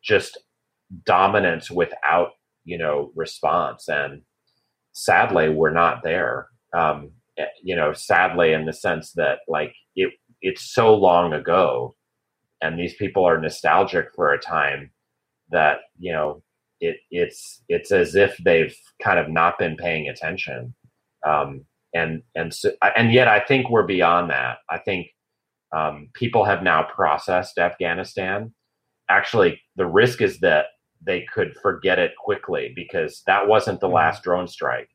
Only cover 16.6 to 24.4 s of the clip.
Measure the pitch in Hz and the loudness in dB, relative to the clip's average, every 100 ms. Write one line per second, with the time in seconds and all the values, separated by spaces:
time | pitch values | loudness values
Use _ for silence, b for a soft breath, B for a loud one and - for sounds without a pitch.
16.6 | _ _ 85 78 _ 87 87 - - - | _ _ -6 -6 _ -4 -4 -4 -20 -20
17.6 | _ 85 - 98 87 95 98 - 87 82 | _ -4 0 0 2 4 2 2 2 2
18.6 | 78 - _ _ 107 90 78 80 85 - | 2 -6 _ _ 0 0 0 0 0 0
19.6 | 90 78 87 80 73 - 80 - - 64 | -4 -4 -6 -6 -6 -8 -10 -8 -10 -12
20.6 | 62 - _ _ _ _ 76 76 69 67 | -14 -18 _ _ _ _ -2 -2 -2 -10
21.6 | _ _ _ 82 82 80 _ 80 82 - | _ _ _ -4 -4 -6 _ -8 -8 -4
22.6 | 104 - 98 113 117 120 120 104 - 135 | -4 0 0 2 4 6 6 4 2 0
23.6 | 120 113 92 92 85 87 85 67 | 2 0 2 2 4 2 0 -4